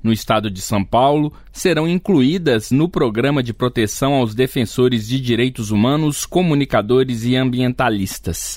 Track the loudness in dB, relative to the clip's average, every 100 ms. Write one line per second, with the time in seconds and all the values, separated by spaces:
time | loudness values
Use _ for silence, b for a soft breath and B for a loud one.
0 | 0 -2 0 -2 -2 -8 -4 -4 0 2
1 | 2 2 -2 b b -4 0 0 0 -2
2 | 2 2 4 2 0 0 0 0 0 0
3 | -2 0 0 0 -4 -2 -2 0 -2 0
4 | 0 2 0 0 -2 0 -4 2 2 2
5 | -2 -4 0 0 0 -2 -2 2 2 2
6 | 0 -2 -2 0 2 0 2 0 2 2
7 | 2 0 0 2 0 0 -2 0 0 0
8 | -4 -6 -8 -6 -8